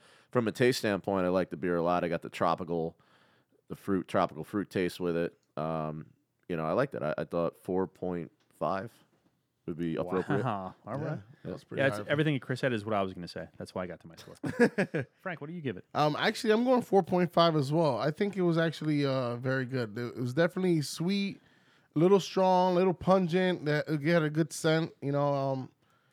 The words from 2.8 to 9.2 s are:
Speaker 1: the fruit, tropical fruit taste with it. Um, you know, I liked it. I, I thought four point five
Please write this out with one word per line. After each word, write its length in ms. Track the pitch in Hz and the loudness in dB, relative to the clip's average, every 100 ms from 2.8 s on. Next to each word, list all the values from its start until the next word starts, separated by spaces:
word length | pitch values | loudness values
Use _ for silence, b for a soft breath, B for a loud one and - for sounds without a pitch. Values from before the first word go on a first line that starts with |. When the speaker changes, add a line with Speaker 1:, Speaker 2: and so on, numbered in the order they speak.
| 80 - b b b b b _ - | -4 -8 b b b b b _ -16
Speaker 1:
the 80 | - | -12
fruit, 320 | - 95 - | -2 -2 0
tropical 360 | 101 85 76 | 0 0 -2
fruit 260 | 78 104 87 | -6 -6 -4
taste 300 | 101 90 - | -2 -2 -2
with 160 | 87 82 | -2 -2
it. 160 | 85 _ _ - | -2 _ _ -6
Um, 480 | 80 80 78 78 - _ _ _ - | -4 -4 -6 -8 -14 _ _ _ -8
you 80 | 82 | -4
know, 80 | 80 | -2
I 60 | |
liked 240 | 98 143 57 | 0 -2 -4
it. 80 | |
I, 100 | 76 - | -4 -4
I 60 | 80 | -4
thought 320 | 85 82 - | -2 -2 -4
four 240 | - 92 92 | -4 -2 -2
point 460 | - 92 87 80 _ _ - | -6 -6 -6 -8 _ _ -4
five 320 | 80 95 110 _ _ _ | -2 -2 -6 _ _ _